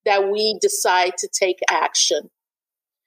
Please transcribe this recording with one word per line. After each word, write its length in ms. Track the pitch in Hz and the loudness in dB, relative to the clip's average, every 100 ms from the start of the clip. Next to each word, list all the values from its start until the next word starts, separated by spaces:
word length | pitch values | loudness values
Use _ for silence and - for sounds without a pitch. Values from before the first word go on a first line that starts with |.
that 260 | 208 202 196 | 0 0 2
we 280 | 208 214 208 | 0 -2 0
decide 520 | 202 - 214 180 180 - | -2 0 0 2 0 -2
to 100 | 196 | -6
take 300 | - 190 180 - | -2 0 0 0
action. 640 | 165 - - - 156 175 _ _ _ _ _ _ _ | 0 0 0 0 -2 -4 _ _ _ _ _ _ _